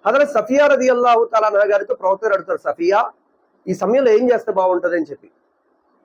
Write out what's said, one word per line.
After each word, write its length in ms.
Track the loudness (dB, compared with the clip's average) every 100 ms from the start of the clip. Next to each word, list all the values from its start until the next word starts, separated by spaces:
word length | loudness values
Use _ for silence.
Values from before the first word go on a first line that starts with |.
| 0
హజరత్ 240 | 0 0
సఫియా 360 | -2 -2 2 2
రదియల్లాహు 580 | 2 2 2 2 2
తాలా 220 | 2 0 0
అన్హా 180 | 0 2
గారితో 280 | 0 -2
ప్రవక్త 300 | -4 -2 -2
గారు 100 | -2
అడుగుతారు, 240 | -4 -4 -6
"సఫియా, 520 | -6 -4 0 0 -2 _ _ _ _ _ -10
ఈ 60 |
సమయంలో 360 | -6 -2 0 2
ఏం 200 | 2 2
చేస్తే 200 | -2 -2
బాగుంటది?" 440 | -2 0 0 -2 -4
అని 100 | -6
చెప్పి 200 | -12 _ _ _ _ _ _ _ _